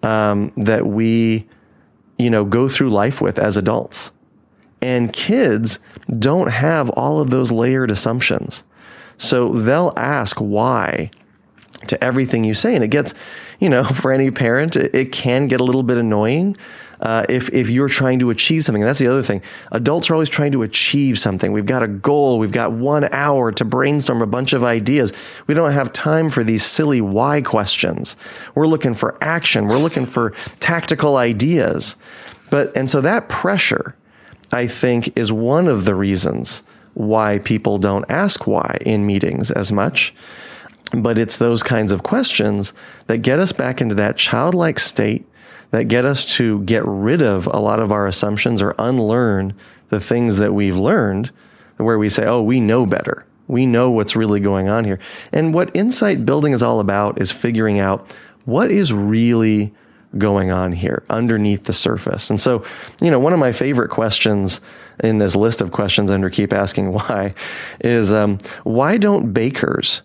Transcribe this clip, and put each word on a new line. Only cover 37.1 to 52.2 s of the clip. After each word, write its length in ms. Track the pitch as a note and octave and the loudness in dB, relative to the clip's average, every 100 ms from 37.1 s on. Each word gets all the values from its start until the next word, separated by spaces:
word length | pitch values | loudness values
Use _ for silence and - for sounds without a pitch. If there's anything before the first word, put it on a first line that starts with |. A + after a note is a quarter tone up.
| A2 G#2+ G#2 | 2 2 0
people 380 | - A2 G#2 G2+ | 0 -2 0 0
don't 280 | G2 G2 - | 0 0 -2
ask 380 | D#3 F#3+ A2 - | -2 0 -2 -2
why 300 | G#2 - - | -2 -2 -4
in 240 | - G#2+ G2+ | -2 0 2
meetings 460 | G2 - - - | 0 0 -2 -2
as 180 | - G2 | -2 -2
much. 420 | G#2 G#2 - - - - - - - - - - | 0 0 0 -4 -6 -20 -20 -20 -20 -20 -18 -6
But 240 | A#2+ A#2 A2+ | -2 0 0
it's 200 | A2 - | -2 0
those 240 | A#2+ A#2 | 2 2
kinds 300 | - A#2 G#2+ | 0 0 0
of 120 | F#2+ | -2
questions 680 | - A3+ C4 - G#2+ G2+ G2+ - - - - | 0 0 0 0 0 -2 -4 -10 -20 -20 -4
that 100 | A2+ | -2
get 220 | A2+ C#3 | 2 2
us 120 | F#3 | 0
back 300 | - B2+ B2+ | -2 -4 -2
into 140 | A#2+ G2+ | -2 0
that 200 | G#2 - | 0 0
childlike 640 | - A#2 C#3+ F3+ E3 - | 0 0 0 2 0 -2
state, 460 | - - G#2+ A2+ - _ - - - | -4 -2 -2 -2 -8 _ -20 -20 -4
that 140 | A2+ A2+ | -2 2
get 200 | A#2 B2+ | 2 2
us 200 | C#3 - - | 0 -2 0
to 240 | A#2+ G#2 | 2 0
get 220 | F#2+ A2+ - | 0 0 0
rid 360 | G2 G#2 E3 | -2 0 2
of 240 | C3 F#2+ F2 | 2 2 0
a 120 | - | 0
lot 200 | G#2+ G#2+ | 0 0
of 120 | A2 | 0
our 140 | G#2 G2+ | 0 0
assumptions 540 | F#2 G#2+ G#2 B2 A2+ | -2 -2 -2 0 0
or 140 | G2 - | -2 -2
unlearn 760 | A2+ C3 G#2+ A#2 A#2+ G2 G2 G2 - - _ | -2 0 2 2 0 0 -4 -8 -18 -20 _
the 100 | G#2+ | -6
things 380 | - A#2+ A#2+ G2 | -2 0 2 2
that 160 | G#2 | 2
we've 240 | G2+ G2+ F#2 | 2 0 0
learned, 540 | G#2 G3+ G#2+ G2 A#2+ - _ _ - _ | 2 2 0 -2 -6 -10 _ _ -20 _
where 200 | G#2+ A2+ | 0 2
we 100 | G#2+ | 2
say, 160 | G2+ | 2